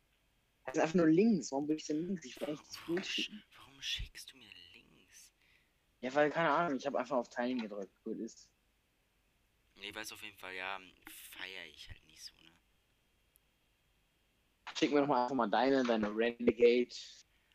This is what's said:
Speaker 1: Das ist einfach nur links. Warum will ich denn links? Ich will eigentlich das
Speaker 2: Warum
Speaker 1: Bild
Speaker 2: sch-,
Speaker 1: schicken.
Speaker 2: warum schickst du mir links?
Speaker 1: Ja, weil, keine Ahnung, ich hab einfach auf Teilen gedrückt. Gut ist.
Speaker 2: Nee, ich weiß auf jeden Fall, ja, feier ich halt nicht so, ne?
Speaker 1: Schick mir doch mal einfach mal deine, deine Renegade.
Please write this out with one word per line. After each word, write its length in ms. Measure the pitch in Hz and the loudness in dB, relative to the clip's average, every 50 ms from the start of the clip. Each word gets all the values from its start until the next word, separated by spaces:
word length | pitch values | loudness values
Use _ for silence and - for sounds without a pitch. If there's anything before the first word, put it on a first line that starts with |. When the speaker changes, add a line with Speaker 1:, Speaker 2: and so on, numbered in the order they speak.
| _ _ _ _ _ _ _ _ _ _ _ _ - | _ _ _ _ _ _ _ _ _ _ _ _ -12
Speaker 1:
Das 100 | - 131 | -6 -2
ist 60 | 156 131 | -2 0
einfach 120 | 160 160 | 2 4
nur 120 | 185 170 156 | 4 6 6
links. 440 | 156 170 208 233 220 165 120 - - | 6 6 6 6 4 2 0 -2 -4
Warum 160 | 135 151 147 | -4 -2 -2
will 80 | 156 | -2
ich 80 | 156 - | -4 -4
denn 140 | - 151 151 170 | -4 -4 -4 -4
links? 200 | 180 202 165 - | -4 -6 -8 -8
Ich 160 | 127 - - | -12 -12 -10
will 80 | - - | -8 -8
eigentlich 120 | 156 - - | -8 -8 -10
das 100 | - - - - | -16 -18 -16 -8
Speaker 2:
Warum 120 | - 165 | -6 -6
Speaker 1:
Bild 100 | 185 196 | -6 -4
Speaker 2:
sch-, 40 | - | -4
Speaker 1:
schicken. 340 | - - - - 202 208 - _ - | -4 -4 -6 -6 -8 -14 -18 _ -20
Speaker 2:
warum 260 | - - - 135 139 135 | -20 -20 -20 -18 -12 -8
schickst 500 | - - - - - - - - - - | -6 -6 -6 -8 -10 -12 -18 -18 -18 -20
du 40 | |
mir 140 | 131 120 104 95 90 85 87 - | -20 -20 -20 -20 -20 -20 -20 -20
links? 600 | - - - 80 76 - _ - - - - _ _ _ _ _ _ _ _ _ _ _ _ _ _ - | -20 -20 -20 -20 -20 -20 _ -20 -20 -20 -20 _ _ _ _ _ _ _ _ _ _ _ _ _ _ -8
Speaker 1:
Ja, 100 | 127 127 | -2 2
weil, 160 | 147 147 151 | 4 4 4
keine 200 | 143 165 165 156 | 4 2 2 2
Ahnung, 260 | 143 156 175 170 143 127 | 4 2 2 2 0 -2
ich 80 | - | -2
hab 80 | 143 127 | -2 -2
einfach 200 | - 123 120 147 | -2 -2 -2 -2
auf 140 | 127 117 - | -2 -2 -2
Teilen 320 | - - 120 123 127 123 113 | -4 -4 -2 -2 -2 -4 -4
gedrückt. 360 | 104 101 104 98 92 _ _ - | -6 -8 -10 -12 -12 _ _ -10
Gut 140 | 113 107 - | -10 -8 -8
ist. 320 | 104 113 - - - _ _ _ _ _ _ _ _ _ _ _ _ _ _ _ _ _ _ _ _ _ _ _ _ _ _ | -8 -10 -12 -16 -20 _ _ _ _ _ _ _ _ _ _ _ _ _ _ _ _ _ _ _ _ _ _ _ _ _ _
Speaker 2:
Nee, 120 | 98 98 101 | -14 -14 -12
ich 60 | 101 | -10
weiß 180 | 107 110 - 113 | -10 -10 -12 -12
auf 100 | 104 110 | -14 -16
jeden 140 | 107 101 | -16 -16
Fall, 180 | - - 92 92 | -14 -12 -10 -8
ja, 240 | 92 92 95 98 95 92 90 - _ - - - - - - | -6 -6 -6 -6 -8 -10 -16 -20 _ -20 -20 -20 -18 -20 -18
feier 340 | - - 101 92 98 95 87 | -16 -14 -14 -12 -12 -14 -14
ich 240 | 80 73 - - - | -16 -16 -18 -18 -18
halt 160 | - - _ | -18 -18 _
nicht 180 | 80 80 - - | _ -20 -20 -20
so, 120 | - _ _ - | -20 _ _ -20
ne? 100 | 82 - _ _ _ _ _ _ _ _ _ _ _ _ _ _ _ _ _ _ _ _ _ _ _ _ _ _ _ _ _ _ _ _ _ _ _ _ _ _ _ _ _ - - - - | -20 -20 _ _ _ _ _ _ _ _ _ _ _ _ _ _ _ _ _ _ _ _ _ _ _ _ _ _ _ _ _ _ _ _ _ _ _ _ _ _ _ _ _ -16 -12 -4 0
Speaker 1:
Schick 140 | 160 151 139 | 0 2 4
mir 80 | 147 | 4
doch 60 | 139 | 4
mal 160 | 143 143 123 123 | 4 4 2 2
einfach 120 | 123 135 | 2 2
mal 140 | 131 117 107 | 2 0 2
deine, 340 | 98 110 120 135 139 135 131 | 4 4 4 4 4 4 4
deine 320 | 120 117 110 107 104 107 | 2 2 2 0 -2 0
Renegade. 800 | 110 113 120 120 - 120 120 117 - 120 120 120 123 123 - - - - - - - - _ _ _ _ _ _ | 0 0 0 0 0 2 2 4 6 8 6 8 6 4 0 -2 -14 -14 -16 -18 -20 -20 _ _ _ _ _ _